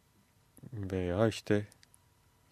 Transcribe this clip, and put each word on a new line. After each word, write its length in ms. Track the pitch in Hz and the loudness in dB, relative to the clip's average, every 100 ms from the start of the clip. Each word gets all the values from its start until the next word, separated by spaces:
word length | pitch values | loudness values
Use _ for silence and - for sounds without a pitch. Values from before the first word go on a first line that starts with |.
| _ _ _ _ _ _ - | _ _ _ _ _ _ -14
Veya 560 | 113 98 95 90 87 113 | -10 -4 -2 0 2 2
işte 380 | - - 104 104 - - _ _ _ _ _ _ | 0 0 0 0 -12 -20 _ _ _ _ _ _